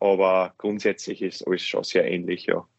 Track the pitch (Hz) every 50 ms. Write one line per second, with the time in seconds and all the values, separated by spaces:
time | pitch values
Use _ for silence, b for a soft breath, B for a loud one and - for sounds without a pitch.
0 | 101 101 98 92 95 95 92 92 92 90 - - - 104 104 101 - 104 95 -
1 | - - - - 98 90 - - - - 92 90 - - - - - - - 90
2 | - - 92 87 87 87 90 - - - 87 85 - _ _